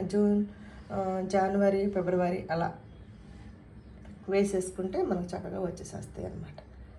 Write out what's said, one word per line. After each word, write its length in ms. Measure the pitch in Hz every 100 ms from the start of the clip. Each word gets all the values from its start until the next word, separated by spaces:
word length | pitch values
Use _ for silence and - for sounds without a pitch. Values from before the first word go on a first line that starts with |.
జూన్, 440 | 185 208 208 208 202 - - - -
ఆ, 320 | 202 190 190 190
జనవరి, 640 | 196 190 202 196 196 202
ఫిబ్రవరి 580 | 196 175 180 175 180 -
అలా 260 | 165 170 - - - - - - - - - - - - - - - -
వేసేసుకుంటే 720 | 196 202 190 - - 185 339
మనకు 360 | 359 180 175 190
చక్కగా 220 | 180 190
వచ్చేసేస్తాయి 680 | 175 - - - - - 92
అన్నమాట. 320 | - - - - - -